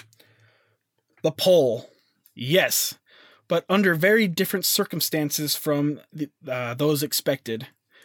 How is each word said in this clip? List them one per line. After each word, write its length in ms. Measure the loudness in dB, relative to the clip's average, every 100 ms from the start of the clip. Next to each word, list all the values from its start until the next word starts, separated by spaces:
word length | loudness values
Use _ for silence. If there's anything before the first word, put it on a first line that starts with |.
| -20 _ _ _ _ _ _ _ _ _ _ _
"The 100 | -4
pole, 580 | 0 4 6 4 0 -8 _ _ _ _ -10
yes, 600 | 0 2 2 0 -4 -8 _ -20 -20 _ -4
but 160 | -2 0
under 260 | 2 2 4
very 320 | 4 4 2
different 380 | 0 -2 -2 -2
circumstances 880 | -2 -2 -4 -2 -2 -2 -2 -4 -4
from 460 | -2 0 0 -4 -10
the, 180 | -10 -10 _ -8
uh, 280 | -6 -6
those 280 | -2 0 0
expected. 680 | -2 -2 -2 -4 -4 -8 -10 _ _ _